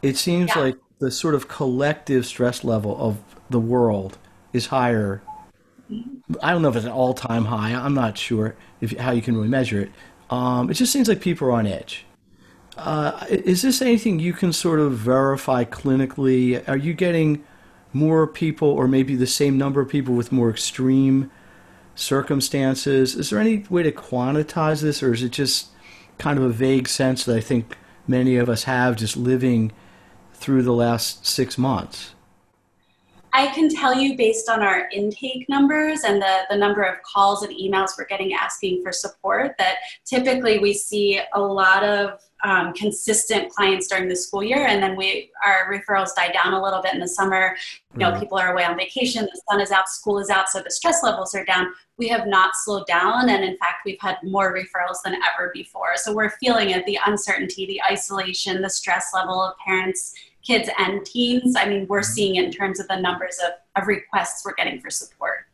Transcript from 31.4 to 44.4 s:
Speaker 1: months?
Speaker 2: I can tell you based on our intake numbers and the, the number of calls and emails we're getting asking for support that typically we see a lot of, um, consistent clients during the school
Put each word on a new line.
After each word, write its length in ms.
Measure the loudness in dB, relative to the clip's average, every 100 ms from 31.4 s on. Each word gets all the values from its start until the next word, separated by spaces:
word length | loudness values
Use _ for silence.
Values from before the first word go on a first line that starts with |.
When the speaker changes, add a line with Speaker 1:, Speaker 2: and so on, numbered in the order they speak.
| -2 0
Speaker 1:
months? 560 | 0 0 -4 -14 -18 -20 _ _ _ _ _ _ _ _ _ _ _
Speaker 2:
I 160 | 2 2
can 200 | 2 0
tell 260 | 2 2 2
you 180 | 2 2
based 320 | 2 2 -2
on 140 | 0
our 260 | 2 0 -2
intake 560 | -4 -4 -4 -8 -8 -2
numbers 520 | 4 4 4 0 0
and 160 | 0 2
the, 200 | 2 0 0
the 80 | 0
number 260 | 2 2
of 140 | 0 -2
calls 400 | -4 2 2 2
and 100 | -6
emails 360 | -6 -2 0 0 -4
we're 80 | -8
getting 260 | -4 -4
asking 500 | -2 -4 -4 -4 -4
for 80 | -4
support 640 | -6 -8 -6 -2 0 -2 0
that 180 | -2 -2 -8 -16 -4
typically 520 | 0 0 0 2 2
we 140 | 2
see 480 | 0 -2 0 2 0 -2
a 60 | -2
lot 440 | 0 2 4 4
of, 360 | 4 2 0 -4 _ _
um, 280 | 0 0 0
consistent 800 | -2 -4 -2 -2 0 0 -2 -2
clients 380 | 0 2 2 0
during 200 | -2 -2
the 60 |
school 300 | -4 -4 -4